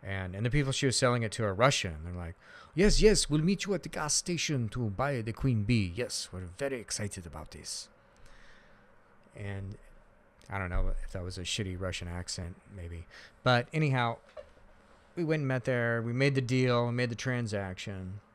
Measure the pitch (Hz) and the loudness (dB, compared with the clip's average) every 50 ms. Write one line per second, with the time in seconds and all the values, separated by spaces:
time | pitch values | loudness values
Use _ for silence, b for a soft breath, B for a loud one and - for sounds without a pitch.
0 | - 101 98 98 95 90 87 98 110 120 113 147 143 135 131 - - 135 117 - | -8 -6 -6 -6 -6 -6 -4 -2 -2 0 2 2 2 2 0 0 0 0 2 4
1 | - 127 120 123 117 110 - - 117 104 95 92 117 139 139 - - 98 80 76 | 2 4 2 2 0 -2 -2 -2 -2 -2 2 4 4 4 4 4 0 -2 -6 -6
2 | 80 87 90 90 87 85 95 B B B B B B B B 151 185 208 170 - | -8 -8 -8 -8 -8 -10 -12 B B B B B B B B 4 6 6 8 10
3 | 185 214 208 - - - 143 151 156 175 202 - - 190 202 175 - 147 - - | 8 8 8 6 2 2 2 2 4 2 2 0 0 -2 -4 -4 -4 -6 -6 -4
4 | 160 147 - - - - 180 160 - - 156 135 117 107 - 123 123 110 95 90 | -2 0 0 -2 0 -2 -4 -2 -2 0 0 0 -2 -2 -2 -2 -2 -2 -2 -2
5 | 127 143 143 123 110 113 110 - - 139 123 110 104 101 123 113 101 90 85 98 | -2 -2 0 -2 -2 -4 -6 0 2 2 2 2 4 4 4 4 4 2 0 -4
6 | 120 - - - - - - 92 92 87 87 - 139 139 135 123 104 - - - | -4 -4 -4 -8 -8 -8 -8 -10 -10 -10 -8 -4 -4 -4 -4 -4 -6 -6 -6 -4
7 | 107 101 - - 90 85 71 76 80 - - - - - - - - - - _ | -4 -4 -6 -8 -12 -10 -12 -12 -12 -12 -14 -14 -12 -10 -10 -10 -12 -14 -18 _
8 | _ _ _ B B B B B B B B B B B B B B B B B | _ _ _ B B B B B B B B B B B B B B B B B
9 | - _ - - - - - - 104 101 101 98 98 98 101 - - - - - | -20 _ -20 -20 -20 -20 -14 -12 -10 -8 -8 -8 -8 -10 -12 -14 -18 -20 -20 -20
10 | - - - _ _ _ _ _ - - - 98 95 87 90 92 90 90 90 - | -20 -20 -20 _ _ _ _ _ -16 -10 -6 -6 -4 -2 0 2 2 2 2 0
11 | - - - 95 90 90 92 - 90 87 - - 107 95 92 90 95 92 87 - | -4 -4 -6 -6 -8 -6 -8 -8 -6 -4 -4 -2 -2 -4 -4 -4 -4 -4 -4 -4
12 | - 87 87 87 87 - - - 90 85 92 - _ - 98 101 87 85 87 85 | -6 -8 -8 -8 -8 -8 -8 -8 -8 -10 -12 -14 _ -18 -16 -12 -12 -10 -10 -12
13 | 85 B B B B B B - _ 127 123 120 123 - - 160 156 147 131 127 | -12 B B B B B B -2 _ 4 4 4 2 0 0 0 2 2 4 2
14 | 120 117 117 - - - - - - - - - - - - - - - - - | 2 0 -2 -4 -10 -18 -18 -18 -18 -18 -20 -20 -20 -20 -20 -20 -20 -20 -20 -20
15 | - - - - 175 156 160 156 147 131 131 131 120 - 127 123 120 117 117 117 | -20 -14 -6 -4 0 0 2 2 2 0 0 0 0 0 2 2 2 2 2 0
16 | 113 117 120 127 135 143 139 131 131 113 131 127 127 127 123 120 120 120 117 120 | 0 0 0 4 4 4 4 2 2 2 4 4 6 6 6 4 4 2 2 0
17 | 123 120 117 107 - 131 127 123 120 110 104 101 98 95 92 - - - 101 95 | 0 0 -2 -4 -2 -2 -2 0 -2 -2 -2 -2 -2 -4 -6 -8 -8 -8 -8 -8
18 | 92 92 95 101 - _ | -8 -8 -8 -10 -12 _